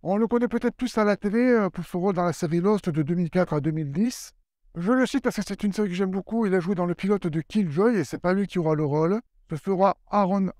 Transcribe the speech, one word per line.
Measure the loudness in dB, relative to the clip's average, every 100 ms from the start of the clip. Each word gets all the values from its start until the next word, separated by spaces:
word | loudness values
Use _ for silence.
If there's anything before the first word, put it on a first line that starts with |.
On | -2 0
le | 2
connaît | 2 0
peut-être | 0 -2 -2
plus | -2 2
à |
la | 2 2
télé, | 0 2
euh, | 4 4 2
pour | -4 -6
son | -2
rôle | 0
dans | 0
la | 0
série | 0 -2 0
Lost | 2 0 0
de | -2
deux | 0
mille | 0 0
quatre | 0 0
à | 0
deux | -2
mille | -2 -4
dix. | -2 -2 -4 -14 -20 _ _ _
Je | -6 0
le | 2 2
cite | 0
parce | -2 -2
que | -4
c'est | -4
une | -2
série | -2 -2
que |
j'aime | -2 -2
beaucoup. | -2 -4 -2
Il | 0
a | 0
joué | 0
dans | 0
le | -2
pilote | -2 0 0 0
de | -4
Killjoy | -2 -2 0 2 2 2
et |
c'est | -2 -2
pas | 0
lui | 0 0
qui | -2
aura | 0
le | 0
rôle. | 0 0 0 -2 -6 _ -12
Ce | -8
sera | -2 2 2 0 -2
Aaron | 0 2 0 -2